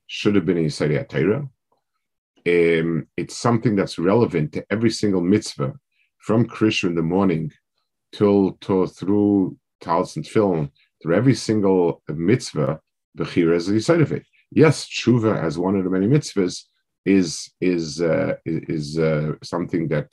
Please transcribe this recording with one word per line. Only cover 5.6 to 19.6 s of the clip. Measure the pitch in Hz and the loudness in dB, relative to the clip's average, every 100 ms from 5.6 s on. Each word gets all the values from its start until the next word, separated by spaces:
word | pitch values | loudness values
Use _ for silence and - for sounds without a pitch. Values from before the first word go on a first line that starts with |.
| 67 - _ _ _ _ | -6 -6 _ _ _ _
from | - 113 113 | -2 0 0
Krishna | - 110 110 95 | 0 0 0 -2
in | 85 | -2
the | |
morning | 80 92 98 80 78 - _ _ _ _ _ | 0 0 0 0 -4 -12 _ _ _ _ _
till, | - 104 101 95 - | 0 2 4 2 -2
till | - 95 82 | -2 0 0
through | - 90 104 104 101 92 73 _ _ | -4 -2 0 2 2 0 -6 _ _
Talis | 87 85 90 - | -2 -2 -2 -6
and | 76 | -2
Tefillin, | 110 101 82 73 - _ _ | 0 2 0 -4 -10 _ _
through | 80 85 | -2 2
every | 131 127 | 2 2
single | - 107 98 92 85 - - | 0 0 2 2 2 -2 -8
mitzvah, | 76 85 127 - 76 67 156 _ _ _ - | -4 0 0 -2 -4 -4 -4 _ _ _ -10
Bechira | 82 - 82 85 | -4 0 2 2
is | 87 | 0
the | 107 | -2
side | 107 170 | 2 2
of | 147 | 2
it. | 76 - _ _ | -2 -10 _ _
Yes, | - 151 - - | 4 4 4 -4
Tshuva | - - 123 107 98 | -4 2 2 2 0
as | 80 78 | -2 -2
one | 92 98 | 0 0
of | |
the | 90 | 0
many | 92 101 | 0 2
mitzvahs | 147 - 98 90 - - _ _ _ - | 2 0 -2 -2 -4 -16 _ _ _ 2
is, | 98 87 - - _ | 2 2 -4 -14 _
is, | 90 90 80 73 | -2 0 -4 -2
uh, | 85 80 82 78 - | 0 0 -2 -4 -4
is, | 80 - 82 73 78 | -6 -4 -6 -4 -2
is, | |
uh, | 80 76 78 76 | 0 0 -2 -6
something | - 87 | -8 -6